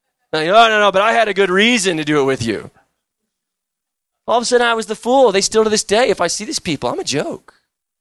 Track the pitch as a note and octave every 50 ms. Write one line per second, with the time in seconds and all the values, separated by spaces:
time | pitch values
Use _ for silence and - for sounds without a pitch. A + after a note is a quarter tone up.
0 | _ _ _ _ _ - D#3 D#3 D#3 E3+ G3+ A3+ A#3 A3+ G#3+ G#3 G#3 G3+ F3+ F#3+
1 | G#3 A3+ A3+ A#3 A3 G#3 F#3+ G3 G3 F3+ F#3 F#3+ G#3+ A#3+ B3 A3 F3+ F#3+ E3+ D#3
2 | D3+ D3 D3+ D3 C3+ C3+ C3+ A2+ A2+ A2+ G2 D2+ - - _ _ _ _ _ _
3 | _ _ _ _ _ _ _ _ _ _ _ _ _ _ _ _ _ _ _ _
4 | _ _ _ _ - - G#3+ A#3+ A#3 - B3 A#3+ A#3+ A#3 A3+ A3+ G#3+ F#3+ G#3+ -
5 | - A#3 B3+ C#4 C4 A3 F3+ G3 G3 - - A3 A3 G#3+ G#3+ G3+ - - G3 A3+
6 | C4 A#3 F#3 - F3 E3+ - - G#3 C4+ D4 - - F3+ C#3+ - - A#2+ C#4+ F#4+
7 | E4 - - D3+ A3 A#3 - - _ - _ _ _ _ _ _ _ _ _ _